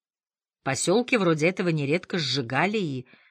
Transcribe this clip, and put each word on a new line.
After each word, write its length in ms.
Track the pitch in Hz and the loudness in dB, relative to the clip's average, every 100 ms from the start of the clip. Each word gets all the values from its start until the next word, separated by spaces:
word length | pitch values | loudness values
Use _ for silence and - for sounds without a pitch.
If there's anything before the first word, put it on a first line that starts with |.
| _ _ _ _ _ _ | _ _ _ _ _ _
Посёлки 540 | - 135 - 208 240 240 | -4 -2 2 2 2 2
вроде 300 | 175 156 160 | 2 2 2
этого 220 | 185 175 | 0 0
нередко 500 | 160 139 175 - 190 | 0 0 -2 -2 -4
сжигали 600 | 139 131 117 131 185 214 | -2 -4 -2 0 0 0
и 280 | 170 131 - - _ | -2 -4 -10 -18 _